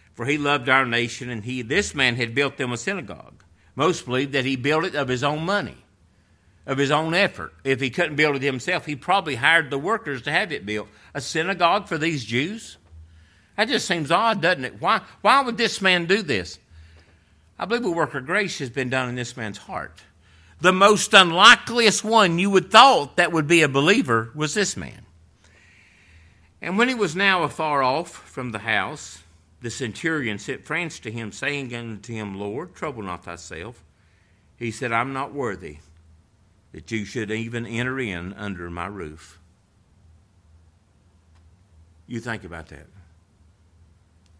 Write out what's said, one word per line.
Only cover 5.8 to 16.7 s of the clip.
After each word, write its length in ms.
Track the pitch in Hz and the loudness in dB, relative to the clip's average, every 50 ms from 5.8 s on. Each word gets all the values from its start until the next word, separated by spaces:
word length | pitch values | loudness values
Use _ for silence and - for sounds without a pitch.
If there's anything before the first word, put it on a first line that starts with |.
| _ _ _ _ _ _ _ _ _ _ _ _ _ _ _ _ - | _ _ _ _ _ _ _ _ _ _ _ _ _ _ _ _ -8
of 120 | 139 139 | -4 -2
his 140 | 135 139 135 | 0 0 2
own 240 | 151 156 160 160 165 | 2 0 2 2 2
effort. 380 | 185 202 - - - 82 - - - - | 2 2 0 -2 -6 -14 -14 -14 -6 -2
If 180 | 135 135 120 | -2 -2 0
he 80 | 139 123 | -2 -4
couldn't 260 | - 175 175 160 147 | -2 -2 -2 0 2
build 200 | 147 156 151 139 | 2 2 2 2
it 80 | 135 135 | 0 -2
himself, 420 | 139 131 123 - 175 180 156 - | -2 -4 -4 -4 -4 -4 -4 -4
he 100 | 156 147 | -6 -10
probably 400 | 127 - 175 190 196 170 151 127 | -6 -2 0 0 0 0 -2 -4
hired 360 | 110 135 156 165 165 156 127 | 0 2 4 4 4 2 0
the 80 | 139 139 | -4 -4
workers 420 | 151 196 220 214 - 151 139 120 - | -2 -2 -4 -4 -4 -6 -8 -6 -6
to 80 | 147 | -2
have 200 | 151 180 214 175 | -2 -2 -2 -2
it 140 | 139 - 95 | -6 -8 -6
built. 220 | 104 107 107 95 - - - - - - | -6 -6 -6 -6 -10 -16 -20 -18 -12 -12
A 80 | 143 | -10
synagogue 680 | - - - 160 165 185 196 170 175 170 190 208 180 | -8 -6 -4 -2 -2 -2 0 2 2 2 2 2 -2
for 100 | - 170 | -4 -4
these 260 | 151 156 170 160 135 113 | -2 -2 -2 -2 -4 -4
Jews? 540 | 104 117 123 143 190 220 226 - - - _ _ _ - - - - - - - _ _ _ _ _ - | -4 -2 -2 -2 -4 -6 -10 -14 -18 -20 _ _ _ -20 -20 -20 -20 -20 -20 -20 _ _ _ _ _ -4
That 100 | - 220 | -2 -2
just 200 | 240 269 151 - | 0 0 -2 -2
seems 240 | - 180 170 147 135 | -2 -2 -2 0 2
odd, 300 | 170 196 226 226 220 196 | 2 2 4 2 0 2
doesn't 220 | 156 180 180 139 127 | 2 0 0 0 -2
it? 160 | - - 104 | -8 -8 -4
Why, 220 | 151 190 220 202 - - - - | 0 0 0 0 -2 -8 -8 0
why 200 | - 208 254 277 | 4 6 6 6
would 160 | 269 240 233 | 4 0 -2
this 240 | - 233 - - - | 0 -2 -2 0 0
man 240 | 190 190 180 175 170 | 2 2 4 4 4
do 160 | 165 196 220 | 2 2 2
this? 380 | 190 147 117 95 87 - - - _ _ | 2 0 -2 -2 -4 -6 -12 -18 _ _